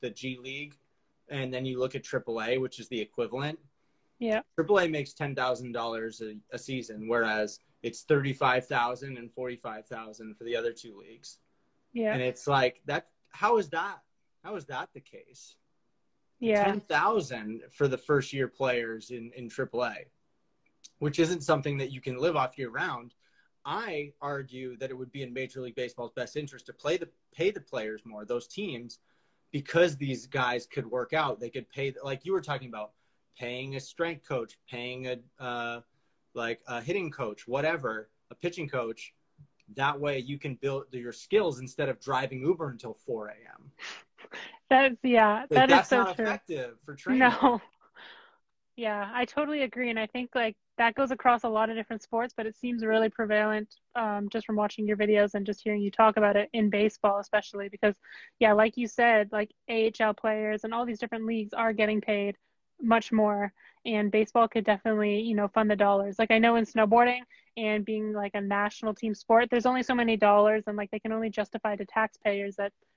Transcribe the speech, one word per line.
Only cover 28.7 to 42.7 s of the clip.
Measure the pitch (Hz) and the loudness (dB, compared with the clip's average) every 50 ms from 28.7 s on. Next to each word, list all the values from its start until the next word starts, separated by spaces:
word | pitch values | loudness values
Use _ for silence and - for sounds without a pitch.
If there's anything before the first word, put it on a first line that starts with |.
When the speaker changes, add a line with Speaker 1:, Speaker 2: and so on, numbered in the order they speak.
| 135 117 120 117 - - _ _ _ _ _ _ _ _ _ _ | -8 -8 -10 -14 -18 -20 _ _ _ _ _ _ _ _ _ _
Speaker 1:
because | - 143 139 - - 165 175 175 147 | -8 -8 -6 0 4 4 4 4 2
these | 135 143 135 131 113 - | -2 -4 -4 -4 -6 -8
guys | - - 139 127 123 123 120 - | -6 -4 -2 -2 -2 -2 -4 -6
could | - - 143 117 | -6 -8 -8 -6
work | 113 117 127 120 - 156 | -4 -6 -6 -4 -2 -2
out. | 160 156 135 113 104 | 0 0 0 -2 -6
They | 120 117 | -8 -10
could | - 135 117 - | -10 -12 -12 -10
pay, | - 143 139 139 127 123 | -8 -6 -6 -6 -6 -8
like | 135 139 139 135 - | -8 -8 -8 -6 -4
you | 170 | -2
were | 190 185 | -2 -2
talking | 151 147 147 127 135 123 | -2 -4 -6 -8 -8 -10
about, | 113 107 107 - _ _ _ _ _ _ _ _ _ - | -10 -10 -12 -12 _ _ _ _ _ _ _ _ _ -12
paying | 120 120 123 127 131 135 135 | -10 -8 -8 -8 -8 -8 -10
a | 135 | -10
strength | 131 - - - 170 170 165 147 - - | -12 -12 -6 -4 -4 -4 -4 -8 -8 -6
coach, | 147 127 113 110 - _ _ - | -6 -6 -6 -8 -12 _ _ -14
paying | - 120 120 127 127 131 127 | -12 -10 -8 -8 -10 -8 -8
a, | 127 127 120 123 _ _ - | -8 -8 -8 -10 _ _ -12
uh, | 131 123 120 120 117 117 117 120 117 _ _ _ _ _ _ _ _ _ - | -10 -8 -6 -6 -6 -6 -8 -10 -12 _ _ _ _ _ _ _ _ _ -8
like, | 127 117 117 117 - _ | -6 -4 -4 -6 -8 _
a | - 123 117 | -10 -10 -8
hitting | 113 135 180 202 180 151 | -6 -4 -4 -4 -4 -6
coach, | - - 127 107 104 - - 117 | -6 -6 -8 -8 -8 -10 -8 -6
whatever, | 123 139 143 156 170 156 135 113 110 110 107 - _ _ _ _ | -4 -2 0 -2 -2 -2 -4 -6 -6 -6 -10 -14 _ _ _ _
a | 123 | -14
pitching | - - 175 175 185 156 139 | -8 -8 -6 -6 -6 -8 -6
coach. | 139 127 117 113 113 - - - - _ _ _ _ _ - _ _ _ _ - 104 | -4 -4 -4 -4 -8 -10 -14 -18 -20 _ _ _ _ _ -20 _ _ _ _ -14 -6
That | 135 139 143 147 143 | -2 -2 -2 0 -2
way | 147 147 139 131 | -2 -2 -2 -2
you | 123 127 143 143 | -4 -6 -8 -8
can | - 147 127 | -8 -10 -8
build | - 135 139 135 135 135 - | -6 -4 -4 -4 -4 -8 -10
your | 131 123 120 120 113 | -12 -12 -10 -10 -12
skills | - - - 196 214 202 170 139 127 | -14 -4 0 2 2 2 2 -2 -4
instead | 131 131 - - 147 135 | -10 -10 -6 -4 -2 -2
of | 131 - | -4 -4
driving | - 135 135 127 135 - 135 127 | -4 -4 -2 -2 -2 -4 -6 -2
Uber | 131 156 190 160 165 | 0 0 0 0 -4
until | 139 | -8